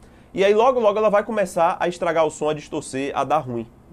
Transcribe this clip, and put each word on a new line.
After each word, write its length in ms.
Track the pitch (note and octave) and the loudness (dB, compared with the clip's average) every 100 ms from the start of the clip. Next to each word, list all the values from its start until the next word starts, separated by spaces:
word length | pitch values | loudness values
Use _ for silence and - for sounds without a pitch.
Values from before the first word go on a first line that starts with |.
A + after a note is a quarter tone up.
| - - - | -20 -20 -10
e 100 | F3 | 0
aí 80 | G3 | 2
logo, 280 | G#3+ B3+ B3+ | 4 4 4
logo 180 | G#3 G#3 | 2 2
ela 100 | G#3+ | 2
vai 160 | G#3 | 2
começar 520 | A3 G#3+ F#3+ F3+ E3+ - | 0 -2 -2 0 0 0
a 100 | F3 | -4
estragar 380 | F3 E3+ D#3+ D#3 | -2 -2 0 0
o 40 | |
som, 200 | - D3+ | 0 -4
a 40 | |
distorcer, 600 | D3+ - D3+ - C3+ C#3 - | -4 -6 -10 -6 -6 -4 -4
a 80 | |
dar 140 | C#3 D3+ | -2 -2
ruim, 280 | B2+ A#2 A2+ - - | -2 -8 -8 -16 -20